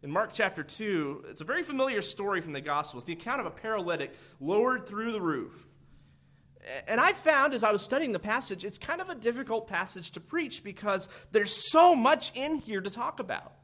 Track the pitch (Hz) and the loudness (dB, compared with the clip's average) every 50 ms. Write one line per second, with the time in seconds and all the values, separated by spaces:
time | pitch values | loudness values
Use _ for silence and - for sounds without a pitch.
0 | - 139 147 180 220 220 - - 220 190 190 170 151 - - - 220 208 196 165 | -8 -2 0 0 0 0 0 0 0 0 0 -4 -8 -8 -8 -6 -2 0 0 0
1 | 151 139 143 147 - 78 107 - 160 165 262 349 339 - 285 262 262 269 254 208 | 0 -2 -4 -8 -10 -14 -12 -12 -6 -4 -2 -2 -2 -4 -2 0 0 0 0 -2
2 | 190 - - - 202 202 196 180 160 160 147 139 135 151 147 147 151 - - 123 | -2 -4 -6 -4 -2 -2 -2 -2 -2 -4 -8 -8 -4 -2 -2 -2 -2 -4 -6 -10
3 | - - 170 165 - 233 254 277 240 - - - - 220 220 208 185 170 170 143 | -8 -8 -10 -8 -6 -4 -4 -4 -4 -6 -8 -8 -6 -4 -2 -2 -2 -2 -2 -2
4 | - - - - - - - _ 135 147 185 208 233 254 254 240 - - 202 208 | -4 -6 -8 -16 -20 -20 -18 _ -4 0 2 4 4 4 2 0 -4 -8 -8 -4
5 | 220 233 226 214 180 165 151 131 98 - - - - - - _ - - - - | -4 -4 -4 -2 0 0 0 -2 -4 -8 -12 -20 -20 -20 -20 _ -20 -20 -20 -20
6 | - - - _ _ _ _ _ _ _ - - - - 127 135 - - 214 233 | -20 -20 -20 _ _ _ _ _ _ _ -20 -20 -14 -10 -10 -10 -6 -2 0 2
7 | 285 359 403 - - 311 311 277 269 294 269 233 220 214 214 202 208 - 254 277 | 4 2 2 2 2 4 4 6 4 4 2 2 2 4 4 4 2 0 0 0
8 | 330 269 214 175 - 208 214 247 254 - 202 180 156 208 185 - - - 311 349 | 0 0 -2 -4 -2 -2 -2 -2 -2 -4 -8 -8 -8 -10 -10 -10 -6 -6 -4 -4
9 | 370 381 349 254 214 233 240 247 269 - 226 226 220 - 202 170 185 185 - 185 | -4 -8 -8 -4 -2 -2 -2 -2 -4 -2 -4 -4 -4 -4 -4 -4 -4 -4 -8 -12
10 | 165 - - 170 170 - - 339 330 262 - - - 202 196 - - 208 196 190 | -12 -12 -12 -14 -14 -4 -4 -4 -2 -2 -6 -8 -10 -10 -12 -6 -2 0 0 0
11 | 226 - - - - - - 220 208 196 - - - - - 311 339 359 349 269 | -2 -6 -14 -20 -20 2 2 2 4 4 2 2 4 6 8 10 10 10 10 8
12 | 226 262 311 311 - - - 247 262 294 320 294 226 226 214 190 185 196 185 233 | 6 6 4 4 2 -6 -4 -4 -4 -2 -2 -4 -4 -4 -4 -4 -4 -6 -8 -6
13 | 240 294 - - 240 185 104 - - - - - | -6 -6 -6 -6 -6 -6 -6 -8 -8 -12 -20 -20